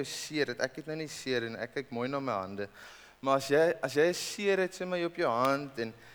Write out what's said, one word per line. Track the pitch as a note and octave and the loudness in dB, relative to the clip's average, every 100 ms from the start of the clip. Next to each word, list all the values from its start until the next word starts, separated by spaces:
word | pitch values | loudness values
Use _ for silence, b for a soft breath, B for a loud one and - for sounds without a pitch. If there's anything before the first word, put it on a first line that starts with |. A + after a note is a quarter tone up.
| C3+ | -2
seer | - - D3+ C3 | -6 -4 0 0
het. | A#2+ | 0
Ek | C3 - | -2 -2
het | D3+ | -8
nou | D#3 | -8
nie | D#3 | -8
seer | - C3 B2+ A2+ | -6 -2 0 -2
en | A2 | -4
ek | A#2 - | -6 -6
kyk | C3 A#2 | -6 -4
mooi | B2+ | -4
na | C#3 | -2
my | C3+ G#2 | -2 -2
hande. | F#2+ G2 G2+ B B B B B | -4 -6 -8 B B B B B
Maar | C3+ C3+ | 2 2
as | C3+ | 4
jy, | C#3+ E3 - C3 | 6 6 2 0
as | B2+ | 4
jy | E3 E3+ | 4 2
seer | - - G3+ F#3+ | -4 -2 2 2
het, | F#3 - | 2 -2
sê | F3+ | -4
maar, | F3+ | -2
jy | E3+ | -2
op | F3 | 0
jou | D#3+ | 2
hand | A#2 C3+ C#3 C#3+ C3+ | 2 2 2 -2 -6
en, | A2+ A2 B | -6 -8 B